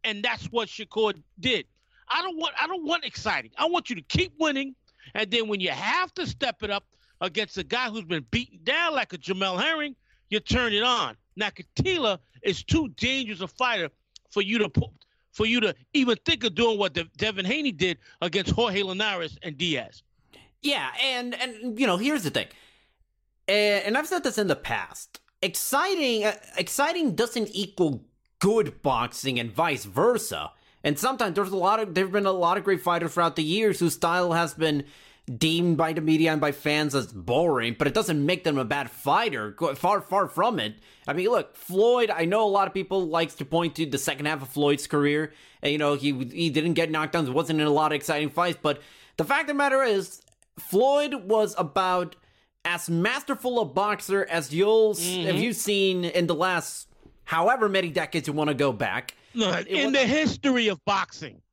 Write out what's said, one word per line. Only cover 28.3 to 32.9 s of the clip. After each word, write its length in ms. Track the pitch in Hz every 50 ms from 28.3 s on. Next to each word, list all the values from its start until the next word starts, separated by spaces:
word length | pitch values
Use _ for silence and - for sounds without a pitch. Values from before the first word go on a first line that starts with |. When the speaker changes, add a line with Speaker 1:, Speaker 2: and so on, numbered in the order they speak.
| _ _
Speaker 2:
good 420 | - 202 220 226 196 135 - -
boxing 580 | - 143 127 113 120 117 - - - 135 127 123
and 120 | 117 117
vice 320 | 98 - 165 165 143 113 -
versa. 680 | 101 92 131 175 240 247 220 - - 95 76 76 - _ _ _ _ _ _ -
And 140 | 147 147
sometimes 380 | 143 - 254 277 - 240 196 160
there's 160 | 190 202 190
a 60 | 196
lot 240 | 190 170 190 214 220
of, 120 | 220 190 160
there've 180 | 220 202 185
been 140 | 190 208 202
a 60 | 196
lot 260 | 190 185 175 170 180
of 60 | 202 -
great 180 | 196 190 170
fighters 320 | - 180